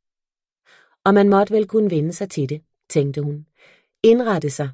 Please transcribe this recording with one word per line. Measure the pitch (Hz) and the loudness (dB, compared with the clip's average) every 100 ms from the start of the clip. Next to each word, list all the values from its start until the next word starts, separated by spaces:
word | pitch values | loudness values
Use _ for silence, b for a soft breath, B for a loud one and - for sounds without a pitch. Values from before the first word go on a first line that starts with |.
| _ _ _ _ _ _ _ b b b | _ _ _ _ _ _ _ b b b
Og | 196 | 2
man | 202 202 | 4 4
måtte | 196 202 | 4 2
vel | 214 208 | 0 0
kunne | 220 208 | 0 0
vende | 165 156 | 0 -4
sig | 175 196 | -6 -8
til | - 131 | -6 -6
det, | 151 - _ - | -8 -14 _ -6
tænkte | 156 143 139 | -2 -2 -4
hun. | 143 147 156 b b b b b | -8 -8 -14 b b b b b
Indrette | 226 233 233 180 147 | 2 4 2 -2 -4
sig | - 139 | -6 -8